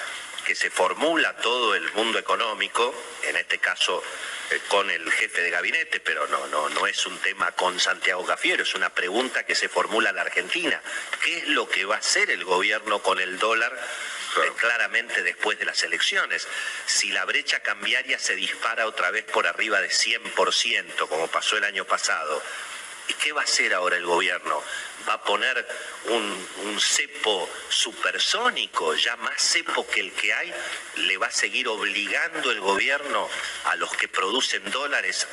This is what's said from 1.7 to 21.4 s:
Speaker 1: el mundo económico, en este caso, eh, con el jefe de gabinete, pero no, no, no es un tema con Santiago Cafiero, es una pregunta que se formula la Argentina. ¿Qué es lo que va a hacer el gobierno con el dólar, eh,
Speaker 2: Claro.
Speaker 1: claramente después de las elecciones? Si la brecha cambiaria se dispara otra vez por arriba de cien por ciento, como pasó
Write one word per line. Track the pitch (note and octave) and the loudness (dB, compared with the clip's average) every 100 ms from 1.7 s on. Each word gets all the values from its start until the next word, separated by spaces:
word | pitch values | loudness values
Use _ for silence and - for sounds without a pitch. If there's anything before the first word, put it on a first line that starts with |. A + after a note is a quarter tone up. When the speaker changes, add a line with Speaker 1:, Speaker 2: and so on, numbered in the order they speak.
Speaker 1:
el | F#2 E2 | 2 0
mundo | G2+ A2+ G#2 | 0 0 0
económico, | - F#2+ A2+ G2 G2 - B2 - - - | 2 0 0 -2 -2 2 0 0 -10 -6
en | - E2 | -2 -2
este | - F#2+ | 0 0
caso, | G2+ F2+ - F2 - - - - - | 2 2 2 2 -2 -8 -8 -6 -2
eh, | D2+ - | -2 2
con | G2+ G2 | 4 4
el | E2+ - | 0 2
jefe | - A2 F2 | 2 2 0
de | F2 | 0
gabinete, | F2 G2 D#3+ D#3 F#2 | 2 0 0 -2 -2
pero | E2+ D#2 D2 | -2 0 0
no, | C#2+ C#2 | 0 0
no, | D2+ D2+ | 0 0
no | - G2 | 2 0
es | - F#2+ | 0 -2
un | F2 | -2
tema | G2 G2 F2 | -2 0 -2
con | - F#2 F2+ | 2 0 2
Santiago | F#2+ F2+ F#2+ F#2 | 0 0 0 0
Cafiero, | F2 E2+ E3+ F3+ | 0 0 2 2
es | - F#2+ | 0 0
una | F#2 | 0
pregunta | - F2+ G#2+ C3 B2 - | 0 0 0 0 -2 -2
que | - | 0
se | F#2+ | 0
formula | - - A2 G#2+ | 0 2 2 2
la | F#2 | 2
Argentina. | E2 F2 F2+ E3+ D#3+ F#2+ - - - - | 0 0 0 0 0 -2 -4 -8 -6 -2
¿Qué | - E3+ | 0 0
es | D3 | 0
lo | C3+ G#2+ | 0 2
que | F#2 G2 | 0 0
va | G#2+ | 0
a | |
hacer | - - - | 2 2 2
el | G2+ F2 | 0 2
gobierno | F#2 G#2 G#2+ G#2 G2+ | 4 4 2 2 0
con | F#2+ F#2 | 2 2
el | F#2 F#2 | 2 2
dólar, | G#2+ A2+ A#2+ | 4 4 2
eh, | C3 - - - - - E2 | -2 -6 -6 -6 -6 -2 2
Speaker 2:
Claro. | D#2+ - | 2 2
Speaker 1:
claramente | A#2 A#2 G2+ A2+ A#2 G#2+ | 2 2 2 0 0 0
después | F2 F2 G#2+ G#2 | 0 0 0 0
de | F2 | -2
las | - | -2
elecciones? | E2+ E2+ - G3 E3 E2+ - - - - - | 0 0 0 2 0 -2 -4 -6 -6 -6 -2
Si | - G2+ | 0 2
la | G2 F#2+ | 0 0
brecha | C3+ - D3+ | 0 0 -2
cambiaria | A2 G#2+ G#2+ B2 C3 A#2+ | -2 -2 0 0 0 -2
se | - G2 | -2 -2
dispara | - - A#2 A#2 A2 | -4 -2 -2 0 0
otra | - F#2 | 0 0
vez | G#2+ - | 0 0
por | A2 F#2 | 2 2
arriba | F2 A2 G2+ | 0 2 2
de | F2+ | 2
cien | - A2+ A2+ G2+ - | 2 0 0 -2 2
por | F2+ | 4
ciento, | - A#2 G#2+ F2 - D#2+ | 4 2 0 -2 -2 0
como | D#2+ E2 | 0 0
pasó | E2 | 0